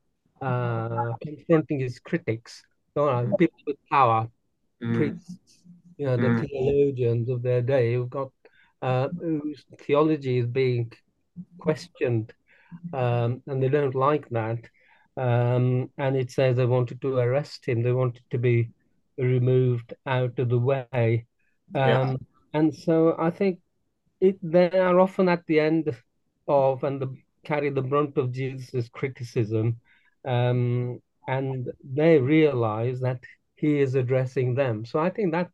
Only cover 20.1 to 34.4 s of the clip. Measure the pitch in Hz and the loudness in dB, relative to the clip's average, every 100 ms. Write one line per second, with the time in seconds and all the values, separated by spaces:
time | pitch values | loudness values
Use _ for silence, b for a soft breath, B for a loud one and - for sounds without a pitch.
20.1 | 127 127 117 120 123 123 135 120 127 117 | -2 -2 -2 0 0 0 -2 -2 0 0
21.1 | 113 - _ _ _ _ 139 135 131 131 | 0 -4 _ _ _ _ 0 2 2 0
22.1 | 131 - _ _ 151 156 - - 165 165 | -4 -10 _ _ 0 0 0 0 2 2
23.1 | - 165 175 196 180 _ _ _ _ _ | 2 -2 0 -2 -4 _ _ _ _ _
24.1 | _ 190 196 165 175 175 185 185 180 190 | _ 2 2 2 2 4 2 4 4 4
25.1 | 196 185 175 - 156 156 160 151 127 _ | 2 2 0 2 2 2 0 -2 -8 _
26.1 | _ _ _ - 143 135 131 147 139 131 | _ _ _ 0 2 2 0 -4 -4 -6
27.1 | 131 _ _ - 147 147 135 127 143 147 | -10 _ _ -4 -2 -2 -2 0 0 0
28.1 | 139 127 123 131 135 127 127 117 - 135 | -2 -2 -4 -6 -8 -8 -6 -6 -8 -8
29.1 | - 120 123 104 110 117 117 _ _ _ | -8 -6 -4 -2 0 -2 -4 _ _ _
30.1 | _ - 123 123 123 123 123 123 123 _ | _ -4 0 0 0 0 -2 -4 -8 _
31.1 | _ - 131 135 131 123 - 139 135 160 | _ -6 -4 -4 -4 -8 -10 -6 4 6
32.1 | 156 127 156 151 127 113 107 123 127 127 | 6 6 4 4 4 0 0 -4 -2 -4
33.1 | 127 - - _ _ 156 143 135 135 123 | -4 -10 -20 _ _ 0 2 2 0 0
34.1 | 131 127 139 | 0 0 -2